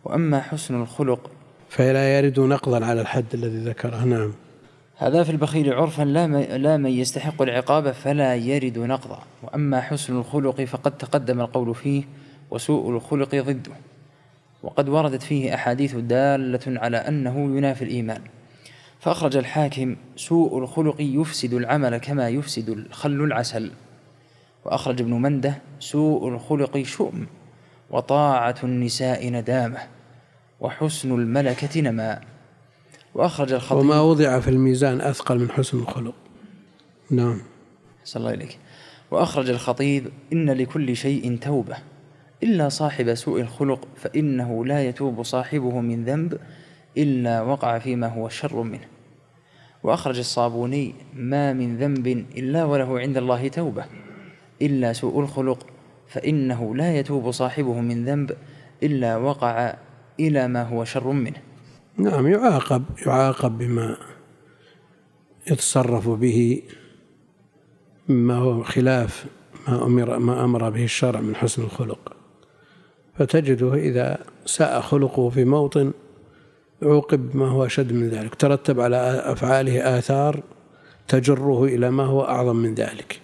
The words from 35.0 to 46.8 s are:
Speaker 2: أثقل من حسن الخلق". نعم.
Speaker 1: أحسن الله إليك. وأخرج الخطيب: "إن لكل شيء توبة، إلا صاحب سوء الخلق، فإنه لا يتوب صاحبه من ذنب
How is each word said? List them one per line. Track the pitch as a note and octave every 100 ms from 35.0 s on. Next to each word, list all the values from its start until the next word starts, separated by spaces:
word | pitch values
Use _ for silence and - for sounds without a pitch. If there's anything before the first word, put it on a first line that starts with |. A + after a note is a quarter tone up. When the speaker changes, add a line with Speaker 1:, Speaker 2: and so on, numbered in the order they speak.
Speaker 2:
أثقل | C#3 C3 - B2
من | A#2+
حسن | - B2+ B2
الخلق". | A#2+ B2+ A#2 - - - - - - _ _ _ -
نعم. | B2+ A#2+ G#2+ - - - _ _ _
Speaker 1:
أحسن | - A#2+
الله | A#2
إليك. | G2+ A2 - - - - - _
وأخرج | E3 E3+ C#3+ B2+
الخطيب: | A#2+ B2+ A#2+ C#3 C#3 B2 - -
"إن | E3 D3+
لكل | C3 B2+ E3 C3+ A#2+
شيء | C3+ C#3+ B2 A#2
توبة، | C#3 C#3+ G2 - - - - - _ _
إلا | A3+ G3 C#3+
صاحب | - D3+ C#3 A#2+
سوء | A#2 - -
الخلق، | A#2 - C#3 C3 - -
فإنه | - D3+ D3+ B2+ A#2+ A2+ B2
لا | C#3+ C3
يتوب | A#2+ C#3 A#2
صاحبه | A2+ B2+ B2+ D3 B2 A#2+
من | A#2 A#2
ذنب | A#2 D3 E3 - - - - -